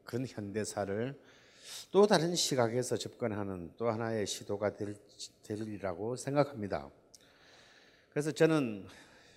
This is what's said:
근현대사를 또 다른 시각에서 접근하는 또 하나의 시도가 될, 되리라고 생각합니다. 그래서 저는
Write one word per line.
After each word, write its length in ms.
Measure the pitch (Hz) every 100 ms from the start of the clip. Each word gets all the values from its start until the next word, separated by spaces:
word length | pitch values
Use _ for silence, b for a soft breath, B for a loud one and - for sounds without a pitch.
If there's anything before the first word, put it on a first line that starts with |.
근현대사를 1120 | - 120 131 - 104 104 101 - 98 101 123 139 B B B B B B B
또 160 | 185 208
다른 280 | 190 165
시각에서 640 | 170 - 131 117 120 123 110
접근하는 760 | 107 - 117 104 98 92 85 -
또 140 | 117
하나의 360 | 110 113 113 98
시도가 500 | - - 101 104 101
될, 180 | 101 104 - - - -
되리라고 760 | - 107 110 101 95 85 110 123
생각합니다. 720 | 135 143 143 123 101 85 69 - - - b b b b b b b b b
그래서 200 | - 151
저는 560 | 143 160 156 127 104 95 B B B B